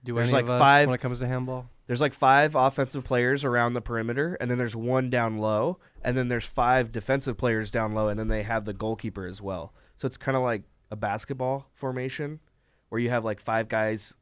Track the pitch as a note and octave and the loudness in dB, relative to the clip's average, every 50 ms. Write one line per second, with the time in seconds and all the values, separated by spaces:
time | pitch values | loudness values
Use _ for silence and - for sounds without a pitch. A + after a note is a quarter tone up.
0 | - B2 A#2+ A#2 A#2 A#2 C3+ C3 A#2+ A#2+ B2 B2 C#3+ C#3 C#3 C#3+ D3 C3+ B2+ B2 | -8 -4 -2 0 2 4 4 2 2 2 2 6 6 8 8 8 6 4 2 -2
1 | - B2+ B2 A#2 B2+ B2 B2+ B2+ B2+ B2+ C3 B2+ B2 A#2+ - _ _ - B2 A#2+ | -2 -6 -4 -4 -4 -4 -2 -4 -4 -4 -6 -8 -10 -14 -18 _ _ -4 0 0
2 | D3+ C#3+ - - D3 C3+ C3+ C#3 D3 D3+ D3+ C#3+ C3 C3+ C3+ - C3+ B2+ - C#3+ | 0 0 2 4 6 8 8 8 6 4 4 4 4 4 4 2 -2 -2 -4 -10
3 | B2+ - C3+ B2 B2 B2 C3+ C#3+ C#3+ C3+ A#2+ A#2+ A#2 A#2+ A#2+ B2 G#2+ - A#2+ A2+ | -4 0 0 2 2 2 2 0 0 0 2 2 2 2 0 -2 -4 -4 -4 -4
4 | A2+ A2+ A#2+ C3+ D3+ E3+ F3+ - - A#2+ B2 B2 B2 A#2 G#2 A#2 A2+ A#2+ B2+ C3 | -2 -2 -2 -2 -2 -2 -4 -4 -2 -2 0 -2 -2 -4 -4 -4 -2 0 0 2
5 | C3 B2+ B2 B2 A#2 A2+ A2 G#2+ G#2+ G#2+ G#2+ G#2+ A#2 D#3+ F#3 - _ - _ - | 2 2 0 0 0 0 -2 0 0 0 2 2 0 -2 -4 -6 _ -20 _ -6
6 | - A#2+ B2 C3 B2+ B2 B2 A#2 A2 - - - B2 - B2+ C3 B2 A2+ A#2 A#2 | -4 -2 0 0 0 0 -2 -4 -4 -4 -2 0 2 4 4 4 2 0 -4 -8
7 | G#2 - C3+ C#3 C3+ C#3 A#2 - - B2 A2+ A2 A2 G#2 - A#2+ A2+ G#2+ G#2+ A2 | -2 0 -2 0 0 -4 -6 -2 0 0 0 0 -2 -2 -2 -2 -2 -2 0 0
8 | G#2+ G#2+ G#2 G#2+ A2 A2 G#2+ G#2+ G#2 G#2 A#2 A2+ G2+ G#2+ G2 F#2+ A2 A2 A2+ A2 | 0 0 0 -2 -2 -2 -2 -2 0 -2 -2 -2 -2 -4 -6 -4 -4 -4 -4 -4
9 | - A2+ - G2+ F#2 F2+ F#2 G2+ G2+ G2 F#2+ F2 D#2+ - - _ _ _ _ _ | -6 -8 -8 -6 -10 -10 -10 -10 -8 -8 -8 -8 -10 -12 -16 _ _ _ _ _
10 | - C3 - - - - C3+ C3 B2+ B2 A#2 G#2 - _ _ _ _ _ G#2+ G#2 | -8 -8 -8 -4 -4 0 0 2 2 0 0 -2 -4 _ _ _ _ _ -8 -6
11 | A2 G#2 G2+ A2+ - - C#3+ B2+ B2+ B2+ C3+ C#3 C3 _ _ _ - C3+ B2+ B2+ | -4 -4 -4 -4 -6 -8 -6 -4 -4 -4 -4 -4 -8 _ _ _ -6 -6 -4 -4
12 | B2+ C3 C3 - D3+ C#3+ D#3 D#3 _ _ _ _ _ _ _ _ _ _ - A2+ | -6 -6 -6 -8 -8 -8 -10 -14 _ _ _ _ _ _ _ _ _ _ -2 -2
13 | A#2+ A#2 B2 A#2+ A2 A2 G#2 - - - A2+ A2+ A2+ A2+ A#2 A2 A2 A2 A2 A2 | 0 0 0 0 0 -2 -4 -4 -4 -2 0 0 0 0 0 0 0 0 -2 -4
14 | - - - _ | -6 -14 -18 _